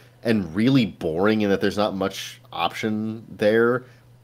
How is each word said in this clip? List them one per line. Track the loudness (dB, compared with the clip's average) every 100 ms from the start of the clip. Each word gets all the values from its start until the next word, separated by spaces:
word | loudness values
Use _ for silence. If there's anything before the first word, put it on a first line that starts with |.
| -20 _
and | -2 -2 -2
really | 0 4 4
boring | 2 -2 -4 0 2 2
in | 2
that | 2
there's | 0 0
not | -2
much | -2 -4 -6 -14 -16 -12
option | -6 -4 -4 -4 -4 -6 -8 -12
there. | 0 2 4 4 0 -6 -20 _ _